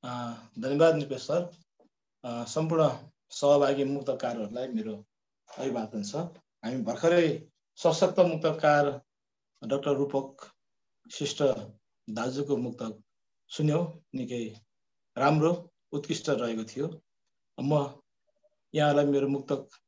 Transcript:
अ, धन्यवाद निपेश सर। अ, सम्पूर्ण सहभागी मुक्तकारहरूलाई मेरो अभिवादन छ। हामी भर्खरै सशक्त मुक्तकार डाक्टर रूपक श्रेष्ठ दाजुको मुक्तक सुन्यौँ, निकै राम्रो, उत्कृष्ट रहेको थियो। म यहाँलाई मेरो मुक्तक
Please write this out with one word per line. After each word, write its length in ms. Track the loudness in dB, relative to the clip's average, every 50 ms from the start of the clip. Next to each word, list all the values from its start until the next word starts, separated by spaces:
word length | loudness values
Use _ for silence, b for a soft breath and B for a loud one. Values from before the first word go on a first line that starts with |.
| -8
अ, 60 | -8 -8 -6 -8 -8 -10 -12 -16 -16 _ -6
धन्यवाद 360 | -4 -2 2 6 6 6 6
निपेश 280 | 4 0 -4 -6 -8 -4
सर। 280 | -2 -2 -2 -2 -4 -10 _ _ _ _ _ _ _ _ _ _ _ _ _ -10
अ, 200 | -10 -8 -8 -8
सम्पूर्ण 440 | -6 -4 -4 -2 0 2 2 2 2 2 -2 -12 -20 _ _ _ _
सहभागी 540 | -8 0 4 4 6 6 6 2 2 2 0
मुक्तकारहरूलाई 840 | 0 -2 -4 -2 -4 -4 -2 -2 -4 -4 -4 -6 -6 -6 -6 -6 -4
मेरो 360 | -4 -6 -4 -6 -8 -10 -14 _ _ _ _ _ _ _ _ _ -12 -6
अभिवादन 440 | -4 -4 -2 -4 -6 -6 -6 -6 -8
छ। 120 | -6 -6 -6 -6 -6 -10 -16 _ _ _ _ -8
हामी 200 | -6 -4 -4 -2
भर्खरै 600 | -4 -4 2 2 4 4 6 4 2 0 -2 -8 -16 _ _ _ _ _
सशक्त 440 | 0 0 0 2 4 2 2 6 4
मुक्तकार 840 | 4 4 4 0 0 0 0 2 4 4 6 6 4 2 0 -4 _ _ _ _ _ _ _ _ _ _ _ _ -4
डाक्टर 260 | -2 -2 0 2 0
रूपक 640 | 0 0 0 0 0 -2 -4 -4 -14 -20 -20 -20 _ _ _ _ _ _ _ _ _ _ _ -18
श्रेष्ठ 320 | -10 -6 -6 -6 -2 2 2 2 2 2 -4 -14 -16 _ _ _ _ _ _ -8
दाजुको 480 | -6 -4 -4 -4 -2 -4 -2 0 0
मुक्तक 460 | 0 0 -4 -6 -6 -8 -8 -8 -12 _ _ _ _ _ _ _ _ _ _
सुन्यौँ, 520 | -4 0 0 2 2 2 0 -2 -6 -14 _ _ -10
निकै 420 | -8 -6 -6 -4 -6 -6 -8 -10 -14 _ _ _ _ _ _ _ _ _ _ _ 2
राम्रो, 540 | 2 4 4 4 4 4 2 0 -4 -14 _ _ _ _ -8
उत्कृष्ट 380 | -8 -4 -4 -6 -4 0 -2
रहेको 340 | 0 0 0 -2 -4 -4 -6
थियो। 380 | -8 -6 -6 -6 -6 -6 -12 _ _ _ _ _ _ _ _ _ _ _ -6
म 400 | 0 2 2 2 2 -2 -6 -16 _ _ _ _ _ _ _ _ _ _ _ _ _ _ 0
यहाँलाई 300 | 2 4 4 6 4 4
मेरो 240 | 4 4 2 2 2
मुक्तक 400 | 0 -2 -2 -2 -4 -4 -4 -12 -20 _ _